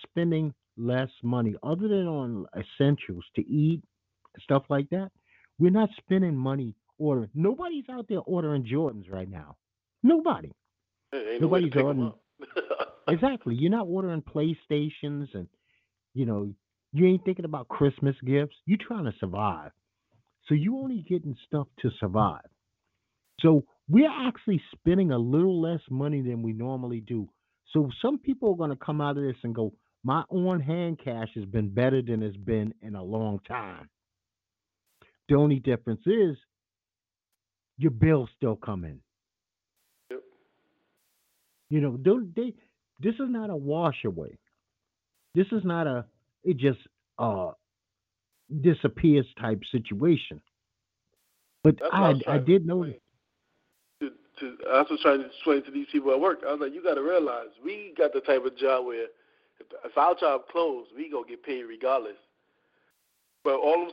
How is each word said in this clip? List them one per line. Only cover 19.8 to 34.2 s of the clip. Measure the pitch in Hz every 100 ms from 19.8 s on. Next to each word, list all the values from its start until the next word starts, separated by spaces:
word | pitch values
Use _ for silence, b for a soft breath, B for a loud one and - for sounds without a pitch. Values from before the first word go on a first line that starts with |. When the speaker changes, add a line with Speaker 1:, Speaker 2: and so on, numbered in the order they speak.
| _ _ _ _ _ _ -
Speaker 1:
So |
you | 151 185 269
only | 269 226 156
getting | 180 151 120 _
stuff | 151 135 -
to | 120 -
survive. | 98 104 101 76 - _ _ _ _ _ _ _ _ -
So | 160 151 - _ -
we're | 208 302
actually | 285 254 - - 175 -
spending | - 165 185 180
a | 120
little | 117 147 190 175
less | 165 170 -
money | 131 147 143
than | 123 117
we | 113
normally | 110 123 131 123 117
do. | 107 117 98 _ _ _ _
So | 156 139 -
some | 240 285
people | - 262 220
are | 170
gonna | 156 135
come | - 151
out | 143 139
of |
this | 139 123
and | 120
go, | 117 107 - _ _
"My | 127 156 -
on-hand | 180 185 175 139 170 170 160
cash | 135 113 110
has | 113 98
been | 113 104
better | 104 131 131
than | 120 110
it's | 107 101
been | 98 110 107 -
in | 107
a | 101
long | 92 110 107 98
time." | - 120 98 87 - _ _ _